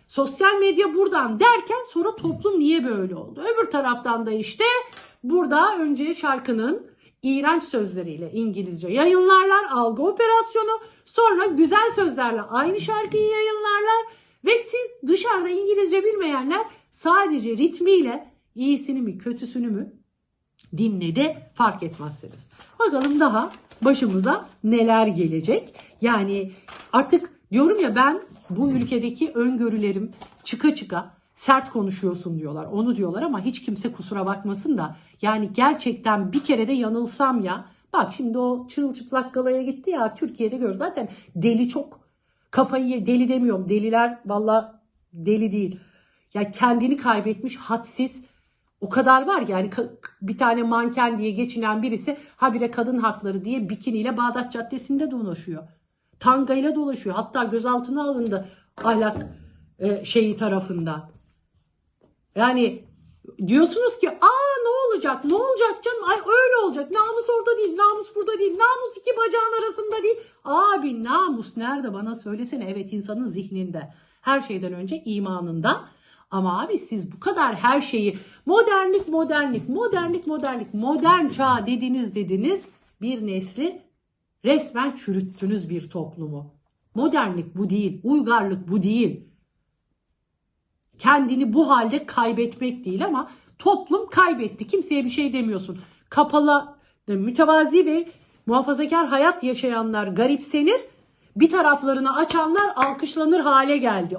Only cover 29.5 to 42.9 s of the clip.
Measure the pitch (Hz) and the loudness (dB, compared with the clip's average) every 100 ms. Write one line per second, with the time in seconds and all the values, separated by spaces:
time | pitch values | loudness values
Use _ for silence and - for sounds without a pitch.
29.5 | 254 233 214 208 196 220 - - _ - | 0 0 0 -2 -2 -6 -12 -20 _ -10
30.5 | - 302 294 196 175 170 _ _ - - | 0 2 2 -6 -8 -8 _ _ -8 4
31.5 | 269 269 233 196 190 190 180 180 160 151 | 4 4 -4 -4 -2 -4 -4 -6 -8 -8
32.5 | 151 156 208 240 196 180 190 320 214 208 | -10 -8 -4 -2 0 -2 -2 -4 -4 -4
33.5 | 247 - 196 233 233 170 202 190 196 202 | -6 -8 -6 -8 -8 -10 -6 -4 -4 -6
34.5 | 196 311 247 156 - _ _ 208 220 208 | -6 -2 -2 -4 -10 _ _ -2 0 -2
35.5 | 208 269 302 247 233 226 208 190 269 - | 2 2 2 -2 -2 0 0 0 -2 0
36.5 | 247 220 269 226 226 233 - 269 247 180 | 0 2 0 -2 -2 -4 0 0 2 -2
37.5 | 190 - _ _ - 214 - 247 233 247 | -6 -10 _ _ 0 0 -4 -4 -2 -2
38.5 | 247 - - 277 247 - 262 254 254 254 | -2 -6 -4 -4 -4 -4 -4 -2 -2 0
39.5 | 262 262 277 - 330 220 - 311 - 220 | 0 -2 -6 -4 -2 -2 -2 -8 -4 -4
40.5 | 254 233 190 349 294 220 - - 175 220 | -2 -4 -4 -6 -6 -10 -12 -14 0 2
41.5 | 226 247 294 - - _ _ _ _ _ | 2 0 -2 -8 -14 _ _ _ _ _
42.5 | - 262 262 254 | 0 2 2 -2